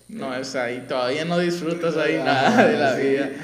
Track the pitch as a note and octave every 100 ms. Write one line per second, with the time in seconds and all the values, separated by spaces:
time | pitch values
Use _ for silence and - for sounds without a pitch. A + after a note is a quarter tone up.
0 | - A2+ C3+ B2+ C3 C#3 A#2+ B2 B2 C3+
1 | B2 D3 E3 F3 F3 F3 D#3 E3+ E3+ D#3
2 | D3+ D#3+ - C#3 C#3 A3+ G3+ - C#3 B2
3 | C#3 C#3 C3+ -